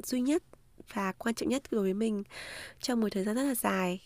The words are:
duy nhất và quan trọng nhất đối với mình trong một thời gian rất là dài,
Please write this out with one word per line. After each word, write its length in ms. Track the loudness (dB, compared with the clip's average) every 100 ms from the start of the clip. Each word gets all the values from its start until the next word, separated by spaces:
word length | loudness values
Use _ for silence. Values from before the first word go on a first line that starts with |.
duy 160 | -2 0
nhất 220 | 2 0 -2 -20 -20 -20 -8
và 180 | -4 -2
quan 220 | -2 -4
trọng 140 | -2 0
nhất 140 | 0 0
đối 120 | 0
với 120 | 2
mình 280 | 2 0 0 -4 -12 -12 -12 -14 -8
trong 200 | -2 2
một 80 | 2
thời 140 | 0
gian 120 | 0 2
rất 60 |
là 120 | 2
dài, 460 | 2 2 2 2 -2